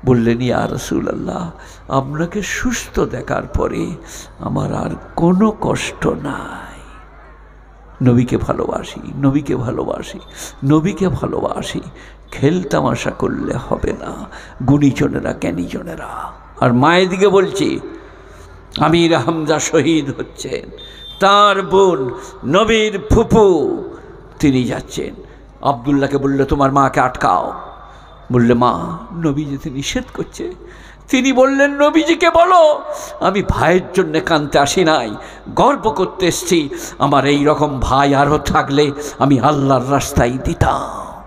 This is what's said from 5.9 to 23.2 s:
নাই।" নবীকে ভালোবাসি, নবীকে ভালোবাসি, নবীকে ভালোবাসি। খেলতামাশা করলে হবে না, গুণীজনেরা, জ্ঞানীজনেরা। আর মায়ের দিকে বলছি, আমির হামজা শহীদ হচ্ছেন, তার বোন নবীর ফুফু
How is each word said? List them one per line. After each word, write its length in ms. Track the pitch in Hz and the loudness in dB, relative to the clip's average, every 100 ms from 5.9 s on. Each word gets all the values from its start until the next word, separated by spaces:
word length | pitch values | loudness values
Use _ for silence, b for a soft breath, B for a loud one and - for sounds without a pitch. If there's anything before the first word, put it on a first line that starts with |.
| - - | -4 -4
নাই।" 720 | 160 143 - - - - - - - - - - - - - - - - - | -4 -6 -10 -12 -14 -16 -20 -20 -20 -20 -20 -20 -20 -20 -20 -20 -20 -20 0
নবীকে 320 | 123 120 127 131 | 4 4 2 -2
ভালোবাসি, 760 | - - - - - - - - | -2 -2 -2 -4 -8 -14 -12 0
নবীকে 360 | 139 139 143 - | 0 0 -2 -4
ভালোবাসি, 640 | 120 - - - - - - B B B | -4 -4 -6 -6 -8 -14 -18 B B B
নবীকে 440 | 135 156 156 - 185 | 2 2 2 0 -2
ভালোবাসি। 720 | - - - - - - - - B B B - | -2 -4 -2 -4 -4 -6 -8 -10 B B B -18
খেলতামাশা 800 | - 139 180 180 156 147 127 - | -2 0 0 -2 -2 -2 -4 -6
করলে 440 | - - - - - - | -4 -4 -4 -4 -6 -4
হবে 240 | - - | -4 -4
না, 340 | - - - - B B B 131 | -6 -10 -14 -16 B B B 2
গুণীজনেরা, 680 | 143 143 131 147 - - | 4 4 2 -2 -2 -6
জ্ঞানীজনেরা। 1000 | - - - - - 175 165 - - - - - - | -6 -6 -6 -6 -8 -12 -12 -12 -12 -12 -14 -20 -2
আর 120 | 131 | 2
মায়ের 360 | 120 147 175 185 | 4 4 4 2
দিকে 200 | 185 202 | 4 4
বলছি, 520 | 196 185 - - - - - B B B B B B - - | 4 2 0 -2 -2 -8 -16 B B B B B B -12 0
আমির 380 | 151 170 170 165 | 2 4 4 2
হামজা 420 | 131 160 151 151 | 0 -2 0 -2
শহীদ 600 | - 170 139 160 139 - | 2 0 2 0 -2 -8
হচ্ছেন, 520 | - - - - - - B B B - | -10 -12 -8 -8 -10 -18 B B B 0
তার 420 | 196 202 208 196 | 4 6 6 4
বোন 520 | 185 185 190 156 127 B B B 120 | 2 4 4 4 -4 B B B 0
নবীর 540 | 175 220 226 214 196 - | 2 4 2 2 -2 2
ফুফু 680 | 208 | 2